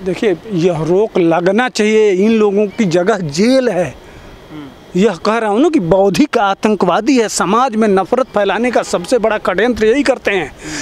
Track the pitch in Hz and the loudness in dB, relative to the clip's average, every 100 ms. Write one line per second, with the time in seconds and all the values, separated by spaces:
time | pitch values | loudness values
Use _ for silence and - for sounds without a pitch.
0 | 185 175 220 165 226 185 180 156 160 180 | -6 -2 -2 -2 -4 -2 0 0 0 0
1 | 214 196 165 160 175 202 254 - 214 220 | 0 0 2 2 2 0 0 0 2 4
2 | 214 185 214 226 208 196 208 - 196 175 | 2 2 2 2 2 0 -2 -2 0 0
3 | 180 208 160 147 226 262 247 175 151 - | 0 -2 -2 0 2 2 0 -2 -4 -8
4 | - - - - - 156 135 - - 175 | -20 -20 -20 -20 -18 -18 -18 -20 -6 0
5 | 214 165 202 226 220 202 330 311 165 190 | 0 0 -2 -2 0 0 2 0 0 2
6 | 196 185 294 240 202 196 214 208 180 175 | 2 2 0 0 -2 0 -2 0 0 0
7 | 220 262 208 - 175 220 269 214 220 190 | 2 0 0 -2 0 0 0 0 2 2
8 | 185 240 262 208 196 185 247 240 175 185 | 0 -2 0 -2 -2 0 0 -2 -2 -4
9 | 180 247 220 214 208 185 233 214 214 277 | 0 0 0 -2 -2 0 0 0 0 2
10 | 277 233 - 196 147 - 151 - | 0 0 0 -2 -4 -10 -14 -12